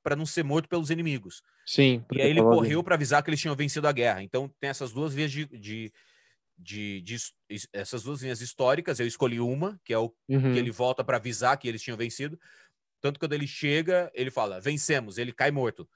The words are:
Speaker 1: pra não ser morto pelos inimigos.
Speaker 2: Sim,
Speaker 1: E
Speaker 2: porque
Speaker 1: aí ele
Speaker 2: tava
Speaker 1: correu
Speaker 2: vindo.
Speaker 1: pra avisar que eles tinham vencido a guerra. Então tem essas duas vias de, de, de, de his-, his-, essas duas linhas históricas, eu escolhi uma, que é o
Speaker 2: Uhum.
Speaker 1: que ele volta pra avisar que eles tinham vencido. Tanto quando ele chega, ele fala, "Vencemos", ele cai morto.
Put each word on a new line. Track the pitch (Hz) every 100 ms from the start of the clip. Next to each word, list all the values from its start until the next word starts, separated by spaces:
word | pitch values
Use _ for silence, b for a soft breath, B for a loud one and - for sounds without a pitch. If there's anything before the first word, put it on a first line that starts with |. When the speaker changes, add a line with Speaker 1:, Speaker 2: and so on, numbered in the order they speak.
Speaker 1:
pra | 151 143
não | 156
ser | 170
morto | 143 156 156
pelos | 175 151
inimigos. | 165 165 131 95 - _ _ -
Speaker 2:
Sim, | - 135 120 -
Speaker 1:
E | 135
Speaker 2:
porque |
Speaker 1:
aí | 139
ele | 156
Speaker 2:
tava | 113 117
Speaker 1:
correu | 117 156
Speaker 2:
vindo. |
Speaker 1:
pra | 175 165
avisar | 135 147
que | 147
eles | 151
tinham | 160 139
vencido | 143 151 147
a |
guerra. | 131 120 95
Então | 98 127 139 -
tem | 139
essas | 131 131
duas | 120 156
vias | 139 151
de, | 139 147
de, | 123 101 110 110 _ _ _ _ _ _ _
de, | 87 104 104 98
de | 90 117
his-, | - _ -
his-, | 104 -
essas | 101 98 123
duas | 113 147
linhas | 127 113
históricas, | 123 - 127 131 170 120
eu | 117
escolhi | - 131 117
uma, | 120 135 190 202 -
que |
é | 113
o | 117 _ -
Speaker 2:
Uhum. | 135 131
Speaker 1:
que | 123
ele | 120
volta | 113 123 131
pra | 127 123
avisar | 120 107 123 139
que | 123
eles | 113
tinham | - 110
vencido. | 117 - 143 165 _ - _ _ _ _
Tanto | 139 143
quando | 160
ele | 147 143
chega, | - 147 151 165 180 175 123
ele | 131
fala, | 127 104 92
"Vencemos", | 120 151 - 139 107 95
ele | 123
cai | - 139
morto. | 143 117 - -